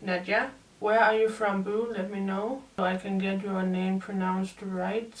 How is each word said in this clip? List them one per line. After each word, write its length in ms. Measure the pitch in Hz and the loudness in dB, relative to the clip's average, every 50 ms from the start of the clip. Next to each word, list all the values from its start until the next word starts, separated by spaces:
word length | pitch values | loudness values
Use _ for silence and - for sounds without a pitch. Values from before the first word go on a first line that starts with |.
Nadia. 500 | - 190 180 180 180 185 202 226 262 277 - - - - - - | -2 -2 -2 -2 -2 0 0 0 0 -2 -6 -14 -20 -20 -16 -4
Where 200 | - 208 214 226 | 2 4 6 6
are 160 | 220 214 220 | 6 6 6
you 140 | 220 220 220 | 4 4 2
from, 320 | 214 - 220 202 196 196 | 2 0 0 0 2 0
boo? 320 | 190 196 208 220 233 233 220 | 0 0 0 -2 -2 -2 -2
Let 140 | 196 185 202 | -4 -4 -4
me 100 | 202 196 | -4 -4
know 440 | 196 196 190 196 208 226 269 277 - - - | -2 -2 -2 -2 -2 -4 -4 -6 -8 -12 -4
so 80 | - 185 | 0 0
I 140 | 180 185 | 0 0
can 220 | 185 - 202 196 190 | 0 -2 -2 -2 0
get 240 | 190 196 196 196 196 | 0 0 -2 -2 -2
your 180 | 202 190 185 | -2 -2 0
name 380 | 185 185 185 180 185 190 190 190 | 0 0 0 0 0 0 0 -2
pronounced 640 | 190 - 202 190 185 185 185 190 190 190 - - 202 | -2 -4 -4 -2 0 0 0 0 -2 -4 -6 -10 -8
right. 580 | 196 190 185 180 190 202 226 226 226 - _ | -6 -4 -2 -2 -2 -2 -2 -4 -6 -12 _